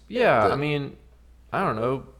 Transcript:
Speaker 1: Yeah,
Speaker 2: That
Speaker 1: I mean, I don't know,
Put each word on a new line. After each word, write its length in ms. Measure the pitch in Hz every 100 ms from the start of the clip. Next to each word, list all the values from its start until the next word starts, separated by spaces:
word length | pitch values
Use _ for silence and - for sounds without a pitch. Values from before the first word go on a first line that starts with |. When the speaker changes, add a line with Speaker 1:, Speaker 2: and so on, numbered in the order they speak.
| -
Speaker 1:
Yeah, 360 | 226 214 123 107
Speaker 2:
That 60 |
Speaker 1:
I 20 |
mean, 400 | 139 151 147 135 - - - - - -
I 80 | 160
don't 140 | 185
know, 300 | 110 120 135 -